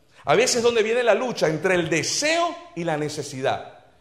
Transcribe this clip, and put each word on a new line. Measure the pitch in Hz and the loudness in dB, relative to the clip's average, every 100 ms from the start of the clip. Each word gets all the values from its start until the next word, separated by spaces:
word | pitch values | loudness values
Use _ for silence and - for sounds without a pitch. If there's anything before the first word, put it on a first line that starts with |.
| _ _ - | _ _ 0
A | |
veces | 170 247 247 | 2 4 2
donde | 233 233 | 2 2
viene | 214 233 | 0 2
la | 240 | 2
lucha | 208 254 190 160 | 2 0 0 0
entre | 151 185 180 | 0 2 2
el | 160 | 2
deseo | 160 139 - 294 330 339 - - 170 | -2 -2 -2 0 0 0 -4 -14 -8
y | |
la | 170 151 | -4 -2
necesidad. | 151 151 131 131 131 98 - - _ _ | -4 -6 -10 -4 -2 -2 -6 -20 _ _